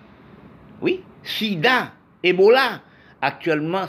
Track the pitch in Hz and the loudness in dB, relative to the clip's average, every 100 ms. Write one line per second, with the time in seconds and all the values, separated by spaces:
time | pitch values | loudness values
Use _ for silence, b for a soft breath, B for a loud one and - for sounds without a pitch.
0 | - - - - - - - - - 370 | -20 -20 -20 -20 -20 -20 -20 -8 -6 -6
1 | - - - - 220 180 226 254 185 - | -8 -20 -14 -8 -6 -2 0 0 -4 -12
2 | _ _ 175 180 196 254 254 180 b b | _ _ 0 4 6 6 2 -4 b b
3 | b b 135 143 170 156 156 185 | b b -6 -4 -4 -4 -2 -4